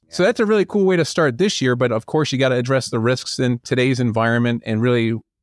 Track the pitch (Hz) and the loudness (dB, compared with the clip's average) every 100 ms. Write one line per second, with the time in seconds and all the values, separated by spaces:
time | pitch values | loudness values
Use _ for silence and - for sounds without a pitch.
0 | _ - 190 247 208 214 180 208 190 180 | _ 0 0 2 0 2 0 0 2 2
1 | 151 - 151 117 196 - 131 123 127 113 | 0 0 0 0 -2 0 0 2 0 -2
2 | - 156 147 127 131 123 123 135 - 120 | -2 -2 -2 0 0 0 0 -2 -2 -2
3 | 113 127 - - 127 120 - 127 127 127 | 0 -2 -4 -2 -2 -2 -2 0 0 0
4 | 123 110 113 117 120 120 - 110 123 120 | 0 0 0 2 0 -2 -4 0 2 2
5 | 113 113 - _ | 0 -4 -10 _